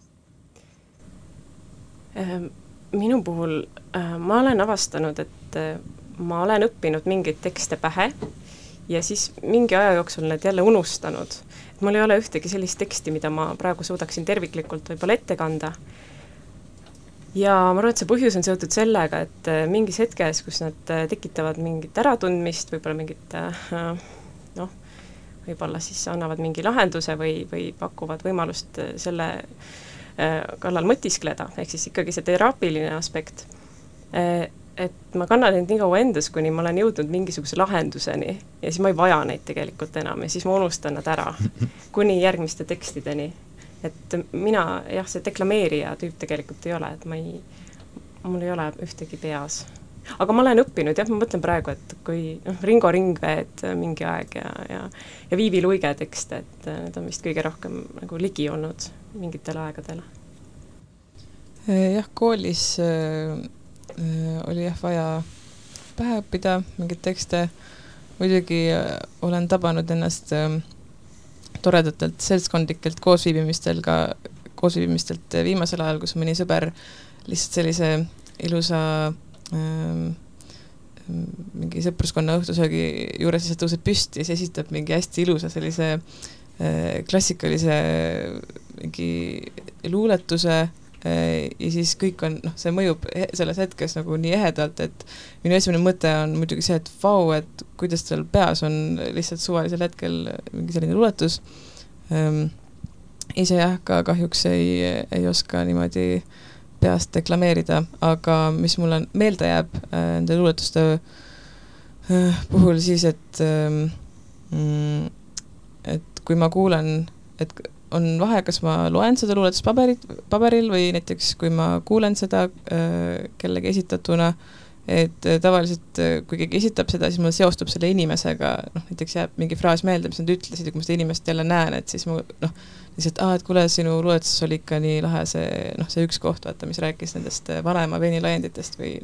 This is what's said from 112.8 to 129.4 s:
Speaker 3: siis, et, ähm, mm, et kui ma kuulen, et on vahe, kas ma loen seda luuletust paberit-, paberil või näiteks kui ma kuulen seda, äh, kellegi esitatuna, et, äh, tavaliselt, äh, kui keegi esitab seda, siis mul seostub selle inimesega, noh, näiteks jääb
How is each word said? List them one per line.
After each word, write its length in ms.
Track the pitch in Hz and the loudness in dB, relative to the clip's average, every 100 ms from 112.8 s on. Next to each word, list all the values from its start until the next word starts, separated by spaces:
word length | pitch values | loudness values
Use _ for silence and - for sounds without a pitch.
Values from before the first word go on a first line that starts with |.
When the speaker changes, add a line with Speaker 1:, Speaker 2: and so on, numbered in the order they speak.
Speaker 3:
siis, 200 | 180 170 170 | 4 4 4
et, 360 | 156 - - | 2 -4 -2
ähm, 400 | 160 156 151 151 160 - - - - - - | 2 2 2 2 -2 -4 -14 -20 -20 -20 -6
mm, 540 | 151 151 151 151 151 156 - - - - - - - - 160 | -2 0 0 0 -2 -4 -8 -16 -16 -16 -18 -20 -12 -6 -6
et 280 | - - | -6 -8
kui 120 | - 165 | 0 2
ma 80 | 165 | 4
kuulen, 540 | 185 190 165 156 156 165 - - - | 4 4 4 2 0 -4 -10 -16 -6
et 120 | 160 - - - - | -6 -6 -16 -16 -4
on 120 | 170 165 165 | 0 2 2
vahe, 220 | 208 214 180 | 2 2 0
kas 140 | - | 0
ma 200 | 160 160 165 | 0 2 2
loen 260 | 170 220 247 | 4 4 4
seda 180 | 208 202 | 2 4
luuletust 280 | 185 190 220 | 2 2 2
paberit-, 380 | 240 254 247 - - - | 4 4 2 -4 -16 -2
paberil 400 | 208 233 233 226 | 4 6 6 4
või 180 | 185 180 175 | 4 4 2
näiteks 380 | - 180 - - | -2 -2 -2 0
kui 100 | 165 | 0
ma 240 | 165 165 175 - | 2 2 0 2
kuulen 300 | 208 208 202 | 4 4 2
seda, 280 | 190 190 180 - - | 2 2 2 -2 -4
äh, 600 | 170 165 170 - - - - | 0 0 0 -2 -4 -6 -6
kellegi 300 | 180 180 185 | -4 0 0
esitatuna, 600 | 196 180 180 - 170 170 170 - - - - | 0 0 -2 2 4 4 0 -8 -20 -20 -12
et, 340 | - 170 165 - 175 | 0 2 2 2 2
äh, 120 | 165 | 4
tavaliselt, 580 | 185 185 175 170 - - | 6 6 4 -2 -6 0
äh, 140 | - 160 - | 2 0 -2
kui 120 | 165 | -4
keegi 200 | 165 196 | 0 2
esitab 300 | 220 214 180 | 2 2 0
seda, 180 | 175 175 | 2 2
siis 120 | 175 | 2
mul 120 | 165 165 | 2 6
seostub 340 | 185 - 175 | 4 4 -2
selle 180 | 170 170 | 0 2
inimesega, 600 | 190 160 160 - 156 69 60 - | 2 2 0 -2 -2 0 -2 -6
noh, 120 | 165 - | -10 -8
näiteks 280 | 170 160 170 | -8 -6 -4
jääb 200 | 170 - | -4 -2